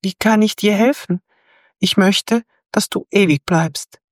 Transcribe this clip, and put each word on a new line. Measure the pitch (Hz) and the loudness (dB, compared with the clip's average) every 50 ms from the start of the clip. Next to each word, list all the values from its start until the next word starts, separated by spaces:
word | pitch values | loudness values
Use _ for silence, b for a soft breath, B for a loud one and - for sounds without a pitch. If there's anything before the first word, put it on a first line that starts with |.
Wie | - 190 - | -6 -6 -6
kann | _ - 214 220 214 | _ 0 2 4 4
ich | 214 214 - | 2 0 -2
dir | - - 208 208 | -2 0 0 2
helfen? | 196 226 254 294 - - - 175 180 _ _ _ _ _ _ _ _ _ _ _ _ | 2 2 2 0 -2 -4 -6 -6 -6 _ _ _ _ _ _ _ _ _ _ _ _
Ich | - - - | -4 0 2
möchte, | - 190 196 190 - - - 226 233 226 _ _ _ _ _ | 2 2 2 2 -2 -2 -2 -2 -2 -2 _ _ _ _ _
dass | - 208 - - | -4 -4 -4 -2
du | - 202 - _ | -6 -8 -8 _
ewig | - 202 202 170 151 139 _ | 0 0 2 2 0 -2 _
bleibst | - 185 160 165 165 147 - - _ - _ _ _ | -2 0 0 0 -2 -6 -10 -14 _ -20 _ _ _